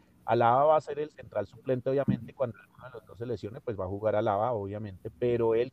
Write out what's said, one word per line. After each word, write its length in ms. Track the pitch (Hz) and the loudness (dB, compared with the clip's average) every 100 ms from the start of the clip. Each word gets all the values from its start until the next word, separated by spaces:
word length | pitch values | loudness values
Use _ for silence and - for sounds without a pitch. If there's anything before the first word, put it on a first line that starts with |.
| _ _ - | _ _ 0
Alaba 400 | 117 117 127 151 | 4 6 6 6
va 120 | 156 | 4
a 40 | |
ser 180 | - 147 | 2 -8
el 100 | 151 | -8
central 380 | - 113 104 104 | -10 -8 -6 -6
suplente, 420 | - - 127 135 | -6 -2 -2 0
obviamente, 440 | 139 135 120 110 | 0 0 -2 -4
cuando 240 | - 127 - | -6 -6 -6
alguno 260 | - - 123 | -18 -20 -18
de 60 | |
los 140 | 117 - | -18 -18
dos 100 | 95 | -10
se 80 | 120 | -6
lesione, 360 | 110 104 139 | -6 -8 -10
pues 180 | - 101 | -8 -6
va 60 | 92 | -4
a 20 | |
jugar 280 | 101 107 104 | -2 0 2
Alaba, 360 | 113 98 117 | 2 2 0
obviamente, 580 | 113 101 104 107 92 113 | -2 -4 -8 -10 -12 -12
pero 460 | - 123 120 113 113 | -4 0 2 2 2
él 160 | 131 | 0